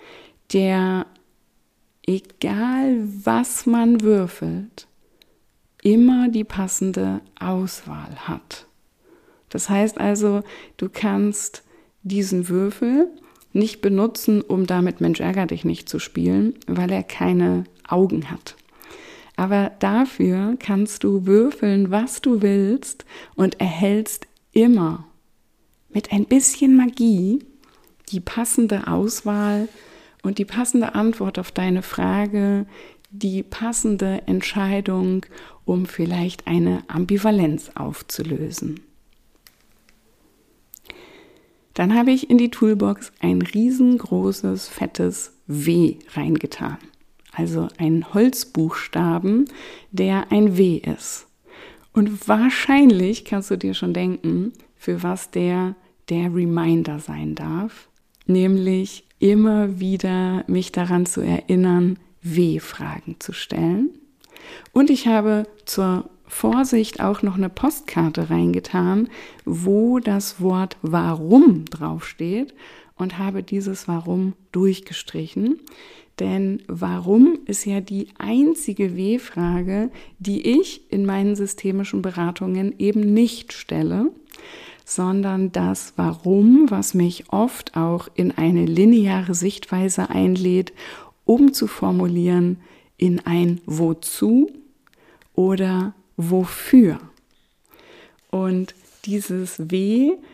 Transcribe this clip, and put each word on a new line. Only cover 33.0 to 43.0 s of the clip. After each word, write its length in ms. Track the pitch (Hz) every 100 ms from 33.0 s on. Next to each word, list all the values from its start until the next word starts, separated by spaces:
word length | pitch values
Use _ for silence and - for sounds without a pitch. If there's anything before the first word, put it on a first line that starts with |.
| _
die 300 | 202 202 190
passende 800 | - - 226 233 220 202 190 190 -
Entscheidung, 1000 | 185 - 208 190 196 196 190 185 185 - - - -
um 220 | - 180 180
vielleicht 600 | - 165 175 180 - -
eine 360 | 170 170 180 -
Ambivalenz 840 | 156 180 202 214 208 160 156 -
aufzulösen. 1080 | - 143 151 - - 160 135 156 - 156 151 - _ _ _ _ _ _ _ _ _ _ _ _ _ _ _ _ _ _ - - - - - - _ _ _ _
Dann 200 | - 185
habe 160 | 233 247
ich 180 | 262 -
in 80 | 240
die 120 | 240
Toolbox 640 | - 220 208 202 202